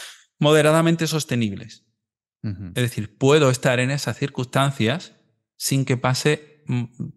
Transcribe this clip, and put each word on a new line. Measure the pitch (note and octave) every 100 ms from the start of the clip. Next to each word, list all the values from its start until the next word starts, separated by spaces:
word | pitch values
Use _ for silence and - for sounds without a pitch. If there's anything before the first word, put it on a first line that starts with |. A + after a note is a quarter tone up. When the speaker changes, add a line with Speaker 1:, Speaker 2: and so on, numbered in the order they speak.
| - - _ -
Speaker 1:
moderadamente | D3 D#3 D3+ D#3+ E3 E3 D#3+
sostenibles. | D#3 - B2 G#2+ G2 - - _ _ _ _ _ _
Speaker 2:
Ujú. | A2+ F#2 F2+
Speaker 1:
Es | A2
decir, | A#2+ - G2+ -
puedo | C3+ D#3 C3+
estar | B2 C#3+ B2
en | B2+
esas | C#3+ - -
circunstancias | C#3 - B2 C3+ C#3 C3+ A2 E3 - _ _ _ _ -
sin | - C#3
que | C3 B2+
pase | B2+ C3 D3+ D3+ - _ -
m-, | B2 A#2+ - D#3